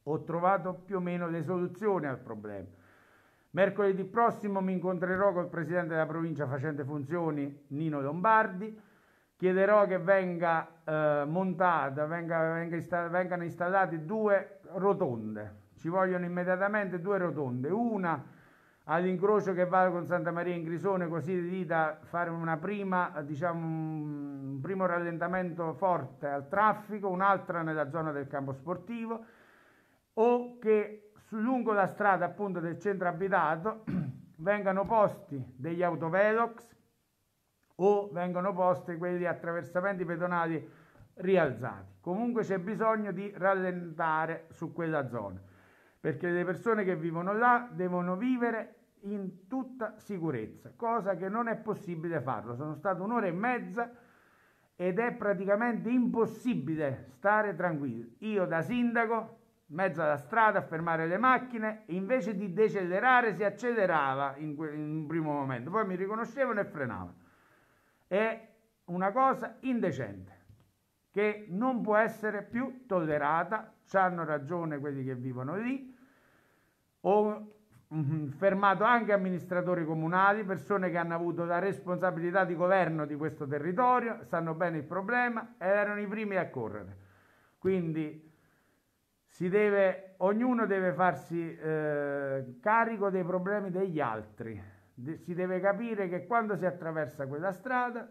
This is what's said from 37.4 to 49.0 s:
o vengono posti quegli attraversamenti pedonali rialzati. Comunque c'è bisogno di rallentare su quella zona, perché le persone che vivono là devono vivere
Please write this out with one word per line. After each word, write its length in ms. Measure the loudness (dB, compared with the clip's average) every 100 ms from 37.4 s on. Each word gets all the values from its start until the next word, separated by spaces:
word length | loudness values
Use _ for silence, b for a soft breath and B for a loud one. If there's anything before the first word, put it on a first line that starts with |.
| _ _ _ 2
o 340 | 4 4 0
vengono 420 | -4 -4 -2 -2
posti 440 | 2 2 2 -2 -4
quegli 280 | -2 0
attraversamenti 800 | -2 -2 -4 -6 -4 -2 -2 -2
pedonali 640 | -4 -2 -2 0 0 -2 -6 B B B B
rialzati. 840 | -4 4 4 4 0 -8 -8 -14 -10
Comunque 420 | -6 -2 0 0
c'è 160 | 0 -2
bisogno 540 | -2 0 2 2 0
di 200 | -4 -6 0
rallentare 1120 | 2 2 0 -4 -6 -4 0 0 0 -4 -10
su 220 | -10 -8
quella 360 | -4 -2 -2 -2
zona, 320 | -6 -8 -10 b b b b b b
perché 300 | -4 -2 0
le 160 | 0
persone 400 | 0 0 0 2
che 120 | 2 -2
vivono 360 | -4 -4 -2
là 360 | 2 4 4 0
devono 460 | -4 -2 0 -2 -2
vivere 580 | 0 0 0 -2 -6 -14 _ _